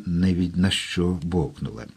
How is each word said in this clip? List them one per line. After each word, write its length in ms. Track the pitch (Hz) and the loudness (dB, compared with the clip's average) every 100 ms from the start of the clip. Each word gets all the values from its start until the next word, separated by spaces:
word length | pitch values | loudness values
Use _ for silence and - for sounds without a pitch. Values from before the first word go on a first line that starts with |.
| - | 0
не 280 | 85 92 | 2 2
від 220 | 90 90 87 | 2 0 2
на 140 | 95 | 2
що 480 | - - 92 87 90 | 2 -2 0 0 0
бовкнула. 640 | 85 87 69 - 69 110 113 | -2 0 -2 -4 -10 -8 -14